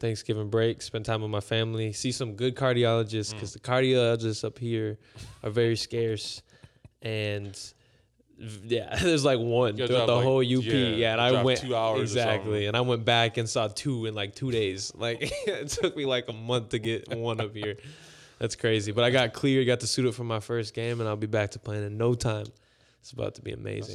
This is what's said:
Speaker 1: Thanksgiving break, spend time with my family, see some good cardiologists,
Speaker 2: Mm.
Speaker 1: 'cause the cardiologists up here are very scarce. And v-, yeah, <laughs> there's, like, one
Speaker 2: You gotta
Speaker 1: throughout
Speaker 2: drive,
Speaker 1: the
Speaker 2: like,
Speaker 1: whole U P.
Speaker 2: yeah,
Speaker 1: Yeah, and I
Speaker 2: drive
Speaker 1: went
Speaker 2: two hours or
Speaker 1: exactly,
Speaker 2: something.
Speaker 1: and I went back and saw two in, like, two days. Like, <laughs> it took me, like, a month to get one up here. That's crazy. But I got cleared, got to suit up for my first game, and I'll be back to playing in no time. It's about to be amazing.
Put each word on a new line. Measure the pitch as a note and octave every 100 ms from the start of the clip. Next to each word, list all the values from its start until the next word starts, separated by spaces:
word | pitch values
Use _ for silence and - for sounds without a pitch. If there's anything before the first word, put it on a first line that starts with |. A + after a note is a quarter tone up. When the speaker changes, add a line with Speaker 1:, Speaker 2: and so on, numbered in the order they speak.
Speaker 1:
Thanksgiving | A2+ G#2+ - G#2+ G#2
break, | A2+ A2+ -
spend | - A2+ A2
time | A2
with | G#2+
my | G#2
family, | - A2+ A2+ A2+ A2
see | G#2 B2+
some | A#2 A#2+
good | G#2 B2+ B2
cardiologists, | C3 B2 A#2 A2+ G#2+ A2 G#2
Speaker 2:
Mm. | G#2+
Speaker 1:
'cause | G#2
the | -
cardiologists | - B2+ C3 B2+ A#2 A#2 A2+ G#2+
up | A2 -
here | A#2+ A2+ G#2+ G#2+ _ - - -
are | A2
very | A2 A#2 A2
scarce. | - A#2 A2+ G#2 - - _ - - _ - _
And | A2+ A2 G#2 G#2 G2+ F#2+ - _ _ _ _ _ _ -
v-, | A2 G#2 A2 A#2
yeah, | - -
<laughs> |
there's, | F3+ D#3
like, | C#3+ B2
one | A#2 A#2 A#2+ G#2+
Speaker 2:
You | B2
gotta |
Speaker 1:
throughout | B2
Speaker 2:
drive, | A#2
Speaker 1:
the | A#2+
Speaker 2:
like, |
Speaker 1:
whole | C3 C3
U | B2 B2+
P. | A2+
Speaker 2:
yeah, | A#2+ A#2+ A2
Speaker 1:
Yeah, | A2+
and | A2+
I | B2
Speaker 2:
drive | A2 A2+
Speaker 1:
went | B2
Speaker 2:
two | B2+
hours | A#2 A2+ G#2+
or |
Speaker 1:
exactly, | G#2 A#2+ A2+ G#2+ G2+
Speaker 2:
something. | G#2 G2+
Speaker 1:
and | A#2
I |
went | B2+ A#2 A2+
back | A#2 A#2 -
and | A2+
saw | B2+ G#2+
two | - C#3+ A#2+
in, | A2
like, | G#2+ G2+
two | - C3+
days. | A#2 G2+ F#2+ -
Like, | - A#2 A#2
<laughs> | C#3 C#5+ A4+
it | D3+ C#3+
took | - F#3 D#3
me, |
like, | C3+ B2+ A#2+
a |
month | A2+ A#2 B2 A2
to | A#2
get | A2 A2 - A#2
one | A#2 A2+
up | G#2+ G#2+
here. | G#2 G2 C#3 - - - - -
That's | A#2 -
crazy. | A#2 A2 G#2
But | G#2+
I | A#2+
got | B2+ A#2
cleared, | - C#3+ C3+ B2
got | A#2+
to | A2
suit | - B2+
up |
for | A2
my | A#2 A2
first | - A#2+ G#2
game, | - A#2 A#2
and | A2
I'll |
be | G#2+ G#2+
back | G#2+ G#2
to | G#2+
playing | - G#2
in | G#2 G#2+
no | A#2
time. | A#2+ A#2+ G#2+ G#2 - _ _ _ _
It's | -
about | B2 G#2+ -
to |
be | G#2
amazing. | A2 G#2 G2+ G#2